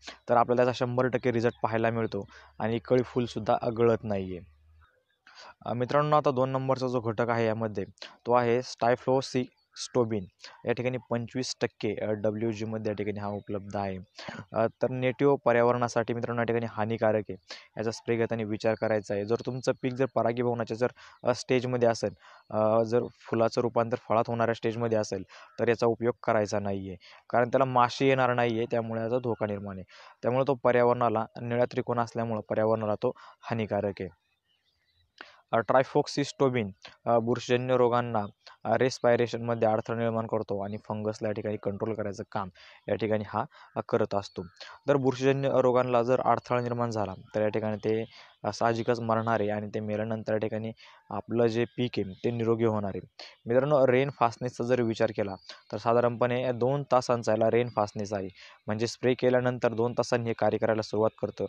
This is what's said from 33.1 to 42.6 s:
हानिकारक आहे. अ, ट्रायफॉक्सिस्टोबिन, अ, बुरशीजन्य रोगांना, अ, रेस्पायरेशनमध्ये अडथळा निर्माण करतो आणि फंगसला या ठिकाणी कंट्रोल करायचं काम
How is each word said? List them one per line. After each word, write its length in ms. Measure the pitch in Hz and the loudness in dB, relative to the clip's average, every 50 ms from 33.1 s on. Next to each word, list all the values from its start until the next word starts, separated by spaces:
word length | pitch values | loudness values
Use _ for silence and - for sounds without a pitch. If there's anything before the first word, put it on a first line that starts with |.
| - - - - - _ | -4 -4 -16 -20 -20 _
हानिकारक 520 | - - 120 117 107 98 107 101 98 101 95 - | -8 -6 -4 -4 -2 -2 -2 -2 -2 -2 -4 -4
आहे. 80 | 98 87 - _ _ _ _ _ _ _ _ _ _ _ _ _ _ _ _ _ _ _ _ - - - - _ _ _ | -10 -10 -10 _ _ _ _ _ _ _ _ _ _ _ _ _ _ _ _ _ _ _ _ -20 -20 -20 -20 _ _ _
अ, 60 | - 113 | 0 0
ट्रायफॉक्सिस्टोबिन, 1120 | 110 - 123 131 131 - - 147 143 - - 147 143 - - - 139 135 123 123 107 98 95 _ - - - _ _ | 2 4 4 4 4 4 2 0 0 2 -2 -4 -4 -4 0 0 0 2 2 0 -2 -4 -6 _ -20 -20 -20 _ _
अ, 120 | 120 117 120 | 2 2 2
बुरशीजन्य 580 | 113 117 123 117 - - 123 123 127 127 127 | 2 2 -2 -2 0 0 0 0 2 0 2
रोगांना, 480 | 123 123 117 117 123 123 120 117 107 104 101 - _ _ - - _ _ | 4 4 4 4 2 0 0 -2 -4 -4 -4 -10 _ _ -20 -20 _ _
अ, 120 | 110 113 | 0 2
रेस्पायरेशनमध्ये 920 | 117 123 131 - - - 120 120 117 120 113 - 117 117 120 117 113 113 110 | 2 2 0 0 2 2 4 4 4 2 0 -2 -6 -4 -4 -2 0 2 2
अडथळा 280 | 110 110 - - 117 | 2 0 -2 -4 -4
निर्माण 300 | 113 117 117 113 113 113 | -2 -2 -2 -2 -2 -4
करतो 340 | 107 113 110 107 - 101 98 | -2 -4 -4 -4 -4 -6 -6
आणि 160 | 98 101 107 104 - - | -6 -6 -8 -10 -8 -8
फंगसला 400 | 107 107 107 107 107 - 113 107 | -8 -4 -4 -4 -4 -4 -4 -4
या 40 | |
ठिकाणी 240 | 104 110 104 107 104 | -4 -4 -4 -4 -6
कंट्रोल 380 | 104 - 101 101 98 110 110 107 | -4 -6 -6 -4 -4 -4 -4 -4
करायचं 280 | 110 104 101 95 - 104 - | -4 -6 -8 -8 -10 -12 -8
काम 160 | - 107 98 92 - - | -6 -6 -6 -6 -10 -18